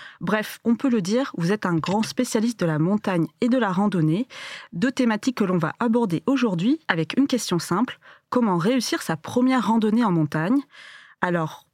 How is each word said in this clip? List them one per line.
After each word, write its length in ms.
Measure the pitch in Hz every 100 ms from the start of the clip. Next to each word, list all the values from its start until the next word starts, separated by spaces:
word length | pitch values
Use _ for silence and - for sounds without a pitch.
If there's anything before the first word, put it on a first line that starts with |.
| - -
Bref, 400 | 175 214 208 -
on 140 | 220 226
peut 140 | 277
le 120 | 233
dire, 300 | 175 240 277 -
vous 140 | 170
êtes 160 | 214 185
un 80 |
grand 300 | 165 147 208
spécialiste 560 | 220 - 247 226 233 226
de 60 | 170
la 120 | 151
montagne 480 | 170 208 202 180 156 -
et 80 | 240
de 100 | 254
la 140 | 208
randonnée, 560 | 175 208 185 156 175 262 - - - -
deux 200 | 175 247
thématiques 460 | 262 233 214 - -
que 60 |
l'on 140 | 190 180
va 140 | 160 -
aborder 420 | 233 233 226 165 -
aujourd'hui 520 | 269 240 175 208 320 -
avec 300 | 170 160 -
une 100 | 277
question 320 | 240 - 175
simple, 400 | - 180 247 - - - _
comment 280 | 247 226 170
réussir 440 | 185 262 - 330
sa 140 | - 160
première 500 | - 247 254 262 202
randonnée 380 | 226 214 220
en 80 | 226
montagne ? 480 | 170 151 156 170 277 - - - - - -
Alors, 460 | 180 175 156 - -